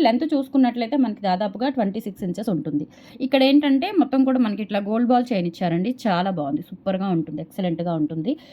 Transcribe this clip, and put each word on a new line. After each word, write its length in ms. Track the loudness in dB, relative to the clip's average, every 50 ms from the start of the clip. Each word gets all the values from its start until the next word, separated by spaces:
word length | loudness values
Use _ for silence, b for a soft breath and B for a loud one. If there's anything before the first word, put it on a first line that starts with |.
| 4
లెంత్ 200 | 4 4 2 0 0 -2
చూసుకున్నట్లయితే 640 | -2 -2 0 2 2 2 2 2 -2 -4 -2 0 0 0
మనకి 160 | 0 0 -4 -2 -2
దాదాపుగా 400 | 0 0 -2 -4 -4 -4 -4 -4 0 0
ట్వంటీ 240 | -2 -2 -2 -4 -8 -8
సిక్స్ 160 | -10 -6 -6 -6
ఇంచెస్ 240 | -6 -4 -4 -2 -2
ఉంటుంది. 280 | -2 -2 -2 -4 -4 -4 -4 B B B B B B -2
ఇక్కడ 140 | 0 2 4 4 6
ఏంటంటే 400 | 4 4 4 4 2 2 2 0 2 2 2
మొత్తం 180 | 2 4 2 2 4
కూడా 100 | 4 2 2 0
మనకి 160 | 0 -4 -6
ఇట్లా 160 | -2 -2 -2 -2 0
గోల్డ్ 200 | 0 0 2 4 4
బాల్ 140 | 2 2 2 0
చైన్ 160 | 0 0 -2 -4
ఇచ్చారండి. 400 | -2 -2 0 0 0 0 -2 -4 -2 0
చాలా 260 | 0 0 2 0 -2 -2 -4
బాగుంది, 240 | -4 -2 -4 -4 -6 -6
సూపర్గా 400 | -14 -8 -4 -4 -2 -2 0 0 0 0
ఉంటుంది, 220 | -2 -2 -6 -10 -10
ఎక్సలెంట్గా 480 | -10 -6 -4 -2 -2 -2 -2 -2 -2 0 0 -2
ఉంటుంది. 320 | -2 -2 -4 -4 -4 -4 B B B